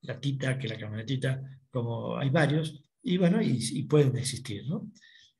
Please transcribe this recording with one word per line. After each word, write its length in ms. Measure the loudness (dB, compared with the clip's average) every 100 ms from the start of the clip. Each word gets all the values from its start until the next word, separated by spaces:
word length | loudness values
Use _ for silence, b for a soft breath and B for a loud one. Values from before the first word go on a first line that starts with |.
la 180 | -10 -6
Tita, 380 | -4 -2 -2 -4
que 100 | -4
la 80 | -8
camionetita, 640 | -8 -8 -4 -2 -2 -4 B B _
como 480 | -6 -4 -4 -4 -2
hay 100 | 2
varios, 520 | 4 4 2 -2 -8 _ _
y 140 | -2 4
bueno, 240 | 6 6
y, 180 | 4 2
y 260 | 0 -4
pueden 300 | 2 6 6 4
existir, 500 | -2 -6 -6 -8 -4
¿no? 240 | -6 -6 -16 B B B B